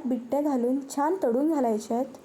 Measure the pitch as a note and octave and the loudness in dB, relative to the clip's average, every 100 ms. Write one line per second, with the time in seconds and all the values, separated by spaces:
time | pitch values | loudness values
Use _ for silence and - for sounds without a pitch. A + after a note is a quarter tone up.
0 | C4 A#3+ - C#4 D4+ C4 A#3+ C4+ C4+ - | 0 -4 -2 0 2 2 2 0 -2 -2
1 | D4 F#4+ B3+ A#3 D4+ D4+ A#3+ A3 - A#3 | 0 2 2 2 2 2 2 0 -2 -2
2 | C4+ - | -2 -8